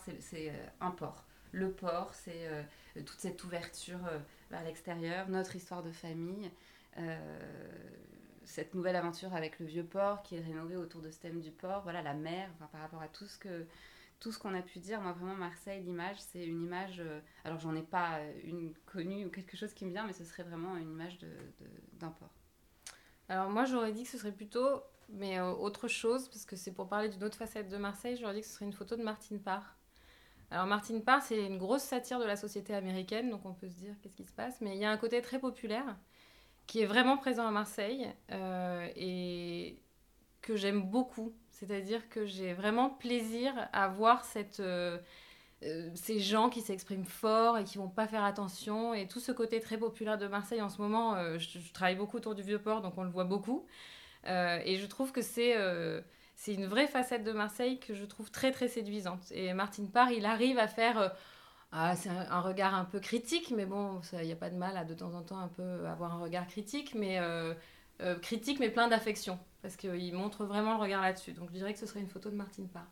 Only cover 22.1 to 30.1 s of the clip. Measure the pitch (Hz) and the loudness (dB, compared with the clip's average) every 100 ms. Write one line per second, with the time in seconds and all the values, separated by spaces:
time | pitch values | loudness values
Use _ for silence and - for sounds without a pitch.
22.1 | 160 - - _ _ _ _ - - - | -10 -18 -20 _ _ _ _ -16 -16 -20
23.1 | _ - 185 190 208 269 254 220 214 254 | _ -2 0 2 4 4 4 2 0 -6
24.1 | 247 208 202 208 240 269 269 - - - | -6 -6 -6 -4 2 4 4 -2 -20 -14
25.1 | 208 196 185 180 - 202 202 233 - 226 | -6 -2 0 2 2 0 0 -2 2 4
26.1 | 254 262 208 - 185 - 185 185 208 214 | 2 0 -12 -12 -10 -10 -8 -2 2 2
27.1 | 190 208 - 220 220 196 202 202 196 240 | 0 -4 -4 -8 -6 -6 -4 -4 -4 -4
28.1 | 247 220 202 214 - 202 196 196 233 226 | -4 -2 -4 -6 -6 -6 -6 -6 -2 -2
29.1 | 214 - 208 202 196 202 - _ - - | -4 -6 -6 -2 -4 -4 -20 _ -20 -20